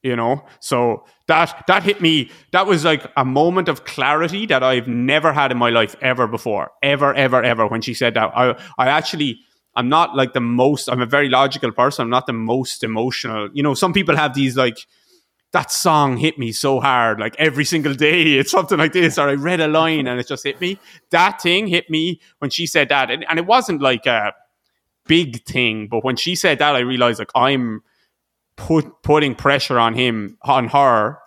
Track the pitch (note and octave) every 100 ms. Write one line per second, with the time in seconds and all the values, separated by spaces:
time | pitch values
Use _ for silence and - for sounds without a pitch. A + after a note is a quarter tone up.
0 | C3 A#2+ A#2 C#3 - - - B2+ A#2+ G#2+
1 | _ _ - D#3+ E3+ - - F#3+ F#3 G3+
2 | E3+ D#3 A#2+ - _ F3+ F#3+ F3 D#3+ D3+
3 | - - C3 C3 E3 F#3 E3+ C#3 - -
4 | C3+ D3+ E3 G3 G#3+ C3+ C3 B2+ A#2+ A#2+
5 | B2+ D3+ D#3+ D3 C3+ B2 A#2+ A#2 A2 -
6 | C3+ B2+ A#2 A2+ B2 G2+ C#2+ _ C#3 C#3+
7 | C#3+ C#3+ C3+ B2+ A#2+ A2+ G#2+ A2+ A2+ A#2
8 | A#2+ A2+ A2 - B2+ A#2+ - - C3 D3+
9 | D#3 E3 D3 A2+ _ _ _ - B2 D#3
10 | E3+ C3+ C3 C3 A#2 A#2+ C3 D3 - B2
11 | A#2+ C#3+ C#3+ B2+ C#3 C3+ B2 G#2+ B2+ C#3+
12 | A#2 B2 B2+ A#2 A2 B2+ B2+ - A2+ A2
13 | B2+ - B2 A2 G#2 C#3+ D3 C3 F#3 G3
14 | E3+ D3+ D3 C3+ C3+ B2 B2+ A2+ - _
15 | _ _ _ _ _ - C#3 - F3 D3+
16 | C#3+ B2 D3+ - A#2 G#2+ C#3+ C3 C3+ B2+
17 | A#2 G#2+ G#2+ - D#3 C3+ C#3+ E3+ D3 C3+
18 | D3+ F3 D#3+ C3+ - - E3 E3+ D#3+ F3+
19 | E3 - C#3+ C#3+ D3+ F3+ D#3 D#3 D#3+ D#3
20 | C3 B2 A#2+ C#3 C#3+ C3 F3+ F#3+ - -
21 | _ E3+ F3+ - E3+ F3+ G#3+ F3 - D#3+
22 | E3 E3+ _ _ C#3+ - E3 D#3+ C#3+ C#3
23 | B2+ B2+ - E3 F3 A3+ A3 D#3+ C#3 B2
24 | C3+ A#2 G#2 - _ _ _ _ _ _
25 | - E3 D#3 A#2 - C3 A#2+ A2 G#2+ A#2
26 | B2+ A#2+ - F3+ F#3 C#3 D3 C3+ B2 B2+
27 | A#2+ A2 G#2+ C3 B2+ C3+ A#2+ G#2+ _ _
28 | _ _ _ _ _ - - D#3+ C#3 _
29 | - D3+ D3 A#2+ C#3 C#3 - B2 A#2 A2+
30 | B2+ A2+ G2+ - - C3 A#2 C#3+ C#3 A2+
31 | G#2+ D3+